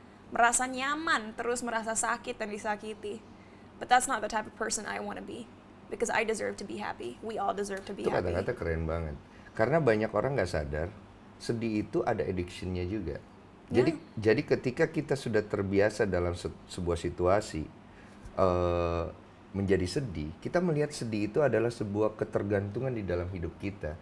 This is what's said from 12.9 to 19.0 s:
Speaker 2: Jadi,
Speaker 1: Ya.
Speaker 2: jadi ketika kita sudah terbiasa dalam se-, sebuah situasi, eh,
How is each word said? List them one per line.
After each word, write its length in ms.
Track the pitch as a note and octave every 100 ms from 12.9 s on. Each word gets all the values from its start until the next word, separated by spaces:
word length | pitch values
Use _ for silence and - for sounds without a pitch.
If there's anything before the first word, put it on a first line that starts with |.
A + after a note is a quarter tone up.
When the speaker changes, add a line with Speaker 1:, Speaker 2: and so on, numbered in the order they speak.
| G#2+ E2 - - - - - -
Speaker 2:
Jadi, 300 | A#2+ C3 D#3+ -
Speaker 1:
Ya. 160 | - G#2+
Speaker 2:
jadi 120 | A2
ketika 400 | D3+ B2 C3 - D#3+
kita 300 | D#3 C#3 C#3
sudah 240 | B2 G#2+
terbiasa 640 | G#2 G2+ G2 G2 G#2+ A2
dalam 260 | G#2 F2+ F2
se-, 200 | F2 - - -
sebuah 260 | - E2+
situasi, 680 | F2 F2 E2+ F2+ G2+ - D#2+ D2 - - - - - -
eh, 720 | - F#2 F2+ F2 F2 E2+ E2+